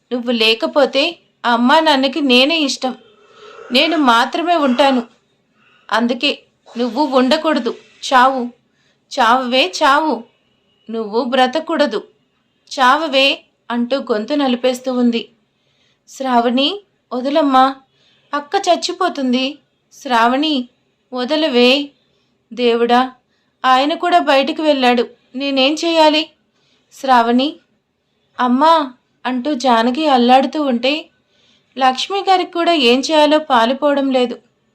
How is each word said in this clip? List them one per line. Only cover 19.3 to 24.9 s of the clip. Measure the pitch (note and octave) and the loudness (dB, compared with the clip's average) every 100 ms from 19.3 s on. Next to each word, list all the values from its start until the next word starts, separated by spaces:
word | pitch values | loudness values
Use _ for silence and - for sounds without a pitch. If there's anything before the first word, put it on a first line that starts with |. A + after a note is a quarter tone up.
| B3 C4 D4+ _ _ _ | -2 -4 -8 _ _ _
శ్రావణి, | - C#4 A#3 A#3 C4 D#4 C#4 B3 _ _ _ _ | -14 -4 0 2 0 -2 -2 -6 _ _ _ _
వదలవే." | B3 B3 D#4 D#4 A#3+ B3 C#4 C#4+ _ _ _ _ _ - | -8 -4 -2 0 2 2 2 -4 _ _ _ _ _ -16
"దేవుడా, | A3+ A#3+ A#3 A#3 A#3+ C4 - _ _ _ _ C4 | -4 0 0 2 2 0 -6 _ _ _ _ 0
ఆయన | C4 D4 | 2 0
కూడా | E4+ F4 F4 | -2 0 2
బయటికి | C#4+ C4+ C#4 D#4+ | 2 0 0 -2
వెళ్ళాడు, | D#4 C#4 B3 | -2 2 2